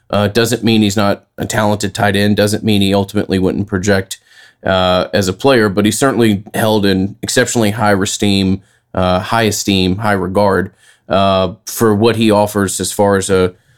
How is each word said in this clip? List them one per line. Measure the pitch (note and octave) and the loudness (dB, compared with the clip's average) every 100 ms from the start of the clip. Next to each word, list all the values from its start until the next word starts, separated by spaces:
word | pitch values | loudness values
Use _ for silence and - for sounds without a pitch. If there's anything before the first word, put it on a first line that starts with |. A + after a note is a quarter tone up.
| - | -4
Uh, | G2+ G#2 | -2 0
doesn't | G#2+ A#2 A#2+ | 0 0 0
mean | A2 A2 | 0 2
he's | G#2 G2+ | 2 2
not | G2+ - _ - | 0 -2 _ -10
a | G#2 | -6
talented | G#2+ G#2+ G#2 G2+ - | -2 -2 -2 -4 -2
tight | G#2 G2+ | 0 0
end. | G#2 G#2 | 0 2
Doesn't | G#2 G#2 | 0 0
mean | A2 G#2 | 0 0
he | G2 | 2
ultimately | G2 G2 G#2 - F#2+ | 0 0 -4 -2 0
wouldn't | F#2 - G2+ | 0 -2 -4
project, | G2 G2 G2 F#2+ - _ - - _ | -4 0 0 -2 -12 _ -20 -20 _
uh, | - F#2+ F#2 F2+ E2 | -2 0 2 0 0
as | - F#2 | -2 -2
a | |
player, | - C3+ B2 G#2+ | 0 2 4 2
but | F#2+ G#2 | 2 0
he's | G#2+ | 0
certainly | C#3 A2 A#2 G2+ - | 0 2 0 0 -4
held | - A2 G#2+ G2+ | -4 0 2 2
in | F#2+ G2 - | 0 -2 -6
exceptionally | - - A#2+ A#2+ G#2+ | -4 0 0 0 0
high | G#2+ G#2 | 0 0
esteem, | G2+ G2+ - G#2 G2 F#2+ F#2+ - _ _ | 2 -2 -2 0 0 0 -2 -8 _ _
uh, | F#2 F2+ F2+ | -2 0 0
high | G#2 A#2 | 0 0
esteem, | A2 G2+ - G2 F#2 F#2 | 0 -2 -2 0 0 -2
high | A2 | -2
regard, | G2+ F2+ F#2+ G#2 F#2 F#2+ - _ _ - | -2 -2 0 2 0 -2 -10 _ _ -2
uh, | F#2 G2 F#2+ F#2 - - | 0 2 2 -2 -6 -14
for | - A2+ G2+ | 0 0 4
what | A#2 A2+ | 2 2
he | A2 | 2
offers | G#2 G#2 G#2 F#2+ - | 2 2 0 -2 -4
as | F#2 | -6
far | - G2+ G2 | 0 0 0
as | F#2+ | 0
a, | F#2+ F#2 - _ | 0 0 -4 _